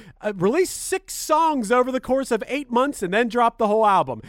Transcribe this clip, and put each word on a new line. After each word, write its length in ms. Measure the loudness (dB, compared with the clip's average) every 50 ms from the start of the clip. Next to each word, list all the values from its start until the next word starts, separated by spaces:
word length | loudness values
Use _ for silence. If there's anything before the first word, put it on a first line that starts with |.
| -14 -20 -16 -8
Uh, 120 | -8 -8 -4
release 340 | 0 0 0 2 2 0 0
six 460 | -2 -10 -8 -6 -6 -6 -6 -8 -12
songs 560 | -8 -2 0 2 2 2 2 0 0 0 0
over 200 | 2 2 2 0
the 80 | -2 -4
course 300 | -2 -2 -2 -2 0 -2
of 140 | -2 -4 -4
eight 220 | -4 -6 -6 -6 -2
months 300 | 0 0 0 0 -2 -4
and 100 | -4 -2
then 160 | 0 0 0
drop 300 | 0 2 2 2 2 2
the 100 | 0 0
whole 200 | 2 2 4 4
album." 340 | 4 4 4 2 0 -4 -10 -12